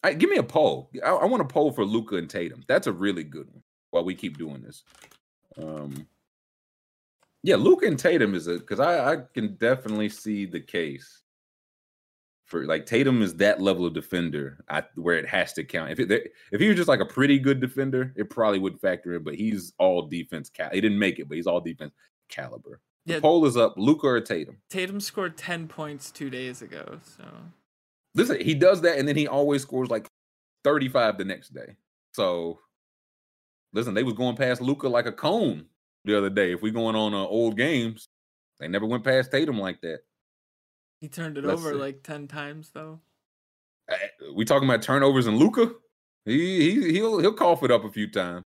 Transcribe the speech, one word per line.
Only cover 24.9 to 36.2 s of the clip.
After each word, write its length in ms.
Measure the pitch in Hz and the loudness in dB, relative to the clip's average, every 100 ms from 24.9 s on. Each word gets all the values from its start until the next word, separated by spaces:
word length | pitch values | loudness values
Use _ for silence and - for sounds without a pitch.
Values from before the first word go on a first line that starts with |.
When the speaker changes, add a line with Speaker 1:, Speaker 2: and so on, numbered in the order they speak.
| 202 | -6
Speaker 2:
scored 360 | 196 - 185 165 | -8 -6 -8 -8
ten 280 | - 170 160 | -8 -8 -8
points 420 | - 151 143 - | -10 -10 -10 -16
two 180 | - 139 | -12 -10
days 320 | 127 127 127 | -8 -10 -12
ago, 400 | 117 80 - - | -16 -16 -16 -18
so. 200 | - _ - - 170 - _ _ _ _ _ | -20 _ -20 -20 -20 -20 _ _ _ _ _
Speaker 1:
Listen, 240 | - 240 - | 0 0 0
he 120 | 175 | 0
does 280 | 151 175 190 | 4 6 6
that, 160 | 165 151 | 4 2
and 100 | 139 | 0
then 80 | 147 | 0
he 100 | 147 | 0
always 340 | 139 143 143 | 2 2 2
scores, 260 | 135 131 127 | -2 -4 -2
like, 180 | 113 110 _ _ _ _ _ | -4 -6 _ _ _ _ _
thirty-five 520 | 143 147 131 131 117 98 | 2 2 2 2 2 2
the 80 | |
next 300 | 98 90 - | -4 -8 -12
day. 220 | 65 - - _ _ _ | -18 -18 -20 _ _ _
So, 460 | - 98 87 85 82 _ _ _ _ _ _ _ _ _ _ _ | -2 0 0 -4 -8 _ _ _ _ _ _ _ _ _ _ _
listen, 220 | 98 120 | -4 -2
they 80 | 101 | 0
was 120 | 127 | 0
going 220 | 110 123 117 | 0 -2 0
past 240 | 127 123 | 0 0
Luka 280 | 123 139 139 | -2 -2 0
like 180 | 120 120 | 0 -2
a 60 | |
cone 520 | 110 151 208 180 80 78 _ _ _ | -2 0 0 0 -2 -10 _ _ _
the 140 | 101 | 0
other 120 | 104 | 2